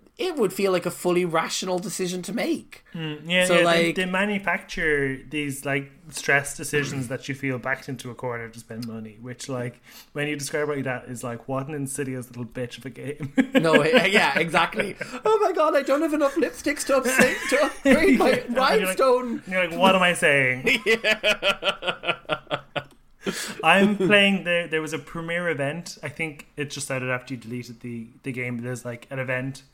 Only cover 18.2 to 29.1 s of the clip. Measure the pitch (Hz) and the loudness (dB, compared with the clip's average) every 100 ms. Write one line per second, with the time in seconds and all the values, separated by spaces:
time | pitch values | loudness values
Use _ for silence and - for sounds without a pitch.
18.2 | 320 - - 240 262 220 185 185 262 247 | 6 4 0 0 4 4 2 2 4 4
19.2 | 247 226 - 185 175 170 185 190 180 170 | 0 -6 -4 -2 0 4 6 6 4 4
20.2 | 165 139 131 127 131 262 208 226 214 214 | 4 4 4 2 0 0 2 2 2 0
21.2 | 214 208 196 196 190 - 180 - 185 165 | 0 0 0 -2 -2 -4 -4 -4 -4 -6
22.2 | - 151 - 147 - - - - _ _ | -4 -6 -4 -8 -6 -10 -10 -14 _ _
23.2 | - - - 196 160 185 202 202 190 208 | -8 -6 -8 0 4 6 6 4 4 6
24.2 | 196 196 170 170 170 156 156 156 - 170 | 6 4 0 -2 0 -4 -4 -6 -8 -10
25.2 | 165 170 175 143 139 165 170 - 147 - | -6 -2 -2 -2 -2 -6 -10 -12 -12 -8
26.2 | 160 147 - - 143 - - 131 127 123 | -8 -8 -14 -10 -8 -8 -6 -4 -2 -4
27.2 | - 127 110 123 123 117 123 117 117 - | -6 -10 -8 -10 -12 -14 -12 -10 -12 -12
28.2 | 139 127 123 120 120 123 123 117 - | -8 -6 -6 -6 -6 -8 -8 -12 -10